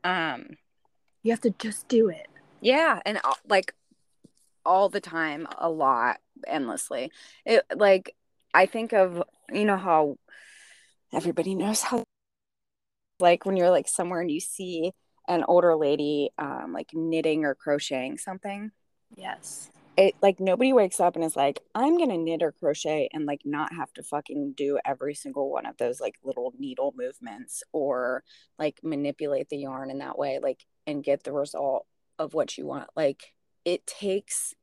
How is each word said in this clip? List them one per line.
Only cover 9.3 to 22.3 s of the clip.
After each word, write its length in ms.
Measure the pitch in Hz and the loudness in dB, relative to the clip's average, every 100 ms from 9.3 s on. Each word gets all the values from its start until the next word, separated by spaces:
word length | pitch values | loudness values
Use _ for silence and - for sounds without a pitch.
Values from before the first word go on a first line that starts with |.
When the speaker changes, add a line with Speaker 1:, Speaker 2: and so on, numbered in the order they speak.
| _ - | _ -6
Speaker 1:
you 120 | 202 | 0
know 120 | 214 190 | 2 2
how 400 | 185 160 147 135 _ - - - - - _ _ _ | 4 4 4 -2 _ -20 -20 -20 -20 -20 _ _ _
everybody 420 | 151 170 170 170 | -4 -2 -2 -2
knows 280 | 190 202 220 | -2 -2 -2
how, 220 | - 233 - _ _ _ _ _ _ _ _ _ _ _ | -2 -2 -4 _ _ _ _ _ _ _ _ _ _ _
like, 240 | 175 175 196 | 6 6 2
when 100 | 190 | 4
you're, 140 | 175 | 6
like, 180 | 175 - | 4 2
somewhere 320 | - 175 180 | -4 -2 -2
and 100 | 175 | -2
you 100 | 151 | -4
see 520 | - - 185 165 170 - _ _ - | -6 -10 -8 -4 -4 -6 _ _ -2
an 160 | 175 - | 0 4
older 300 | 175 175 160 | 6 6 4
lady, 540 | 147 147 147 147 143 - | 2 2 0 0 -2 -4
um, 340 | 143 131 - | -8 -8 -8
like, 180 | - 143 | -10 -8
knitting 520 | 160 165 160 160 156 | -6 -2 0 0 0
or 100 | 147 | 0
crocheting 640 | 135 - 143 - 135 131 147 | -2 -2 -2 -2 -4 -6 -8
something. 520 | - 185 202 202 214 _ _ _ _ - | -10 -10 -10 -10 -12 _ _ _ _ -14
Speaker 2:
Yes. 540 | 190 - - - - _ _ - | -12 -12 -14 -16 -18 _ _ 4
Speaker 1:
It, 180 | 196 - | 4 6
like, 180 | 196 190 | 2 4
nobody 320 | 190 185 262 | 0 2 4
wakes 280 | 254 190 - | 6 4 4
up 160 | 175 170 | 2 2
and 80 | |
is 120 | 165 147 | -4 0
like, 240 | 139 143 _ | 0 0 _
"I'm 240 | 214 262 349 | -2 2 2
gonna 180 | 302 180 | 2 0
knit 260 | 165 | -2